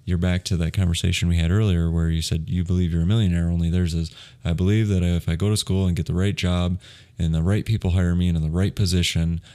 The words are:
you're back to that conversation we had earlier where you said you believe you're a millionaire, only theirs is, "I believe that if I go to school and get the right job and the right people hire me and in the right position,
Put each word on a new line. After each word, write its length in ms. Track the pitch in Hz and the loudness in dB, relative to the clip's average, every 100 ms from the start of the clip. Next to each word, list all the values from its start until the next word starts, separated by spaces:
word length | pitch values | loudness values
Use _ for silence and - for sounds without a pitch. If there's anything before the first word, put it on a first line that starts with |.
you're 140 | - 90 | -4 0
back 260 | 90 90 - | 0 -2 -2
to 120 | 87 | -2
that 140 | 82 | 0
conversation 540 | - 87 82 92 90 87 | 0 0 0 0 0 0
we 100 | 85 | 2
had 140 | 82 | 2
earlier 380 | 98 107 87 82 | 2 2 2 0
where 180 | 82 82 | 0 0
you 120 | 82 | 0
said 260 | 80 80 78 | -2 -4 -2
you 140 | 90 | -4
believe 280 | 85 90 90 | 0 0 2
you're 100 | 85 | 0
a 20 | 85 | 2
millionaire, 420 | 113 98 87 85 | 2 2 2 0
only 200 | 85 85 | 0 0
theirs 240 | 87 87 | 0 0
is, 180 | 82 82 - - - | -2 -6 -10 -20 -10
"I 100 | 87 | -4
believe 340 | 80 92 107 107 | 0 2 2 2
that 140 | 92 | 0
if 240 | 87 87 - | 2 0 -2
I 60 | 82 | -2
go 140 | 98 | 0
to 80 | 107 | -2
school 280 | - 95 95 | 0 0 0
and 80 | 85 | 0
get 100 | 78 | -2
the 80 | |
right 220 | 85 98 85 | 0 0 0
job 440 | 90 87 87 90 - - - - | -2 0 0 -4 -8 -20 -20 -4
and 140 | 85 | -2
the 80 | 80 | 0
right 220 | 82 104 - | 0 0 0
people 260 | 110 92 | -2 0
hire 240 | 90 90 87 | 0 2 2
me 120 | 90 | 2
and 100 | 82 | 0
in 60 | |
the 60 | 78 | 0
right 240 | 85 98 - | 0 -2 0
position, 680 | 95 90 85 85 82 85 - | 0 2 0 0 -2 -2 -8